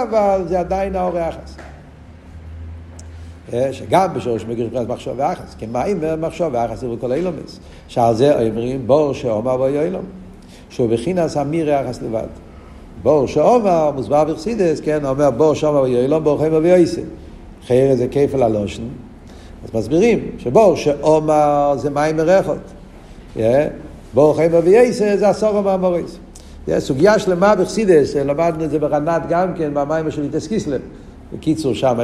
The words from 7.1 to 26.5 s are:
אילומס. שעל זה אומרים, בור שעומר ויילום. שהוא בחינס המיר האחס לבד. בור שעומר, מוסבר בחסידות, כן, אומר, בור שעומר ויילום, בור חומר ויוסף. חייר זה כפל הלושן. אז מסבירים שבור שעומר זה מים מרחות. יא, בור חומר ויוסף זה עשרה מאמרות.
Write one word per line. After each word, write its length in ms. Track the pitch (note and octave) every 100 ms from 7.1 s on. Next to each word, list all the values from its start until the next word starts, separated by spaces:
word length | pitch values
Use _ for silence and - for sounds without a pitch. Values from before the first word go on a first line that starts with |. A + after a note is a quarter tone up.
אילומס. 480 | C#3 F3+ D3+ - - - - -
שעל 280 | B2+ A#2 A2+
זה 320 | C#3+ C3 A2+
אומרים, 400 | G#2+ B2 C3+ A#2
בור 260 | C#3+ D3
שעומר 480 | A#2+ B2 G#2+ B2 B2+
ויילום. 440 | C3+ C#3+ E3 F#3+ - - - - - - -
שהוא 200 | - A#2
בחינס 480 | A#2 E3 F#3 D#3 D3
המיר 360 | C#3+ E3 D3+
האחס 280 | C#3+ B2+ A#2+
לבד. 260 | - A2 - - - - - - - -
בור 240 | G#2 D3+ A#2+
שעומר, 640 | D3 D#3+ B3 G3+ E3+ D3+ C3+
מוסבר 280 | G#2+ C#3+
בחסידות, 560 | D#3 D3 G#3+ A3+ F3 C#3
כן, 220 | D3+ D3+ C#3
אומר, 260 | C3+ D3
בור 220 | A#2+ D#3
שעומר 280 | C#3+ D#3 D3
ויילום, 420 | C3 B2 C3 D#3+
בור 140 | D3+ C3+
חומר 220 | D#3 D#3+
ויוסף. 380 | E3+ F3+ D#3+ - - - - - - - -
חייר 280 | B2+ C3+ B2+
זה 120 | B2
כפל 320 | C#3 C#3 C3+
הלושן. 400 | A#2 G#2+ G2+ - A#2 C#3+ - - - - - -
אז 120 | - A2+
מסבירים 540 | G#2+ D#3+ A#3 F#3 - -
שבור 380 | A#2+ E3 G#3 D3
שעומר 960 | D#3 C#3+ D#3 D#3 D#3 D3+ D3 D3 C#3+ C#3
זה 120 | D3
מים 280 | C#3+ D#3 D#3+
מרחות. 400 | D#3+ F#3+ F#3 C#3+ - - - - - - - -
יא, 100 | A2+ C3+ D3+ - - - -
בור 200 | A#2 D3+
חומר 260 | - E3 E3+
ויוסף 520 | E3 A3 B3 F#3+ G#3 G3
זה 140 | G3+
עשרה 320 | F3+ G#3+ G#3
מאמרות. 560 | G3 F#3+ F#3 F3 - - - - -